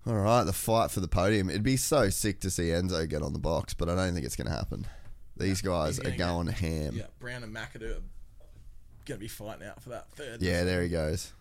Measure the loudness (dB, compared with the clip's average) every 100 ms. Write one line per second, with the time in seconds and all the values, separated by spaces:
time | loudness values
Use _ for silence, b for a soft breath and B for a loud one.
0 | 0 2 6 6 6 0 2 4 4 0
1 | 0 4 6 4 4 2 2 2 4 6
2 | 6 4 0 0 -2 0 2 2 2 0
3 | 0 0 -2 -2 0 0 -2 -2 0 2
4 | 2 0 -4 -4 -4 -2 -4 -4 -6 B
5 | B B -14 -2 0 0 2 2 2 0
6 | -2 0 0 0 0 0 0 0 -2 -4
7 | -8 -12 -12 -10 -10 -10 -10 -10 -6 -6
8 | -6 -10 -14 -16 -18 -18 -16 -16 -18 -18
9 | -12 -10 -8 -10 -10 -10 -12 -14 -12 -12
10 | -14 -14 -12 -2 2 2 2 2 2 0
11 | 0 -2 -6 -14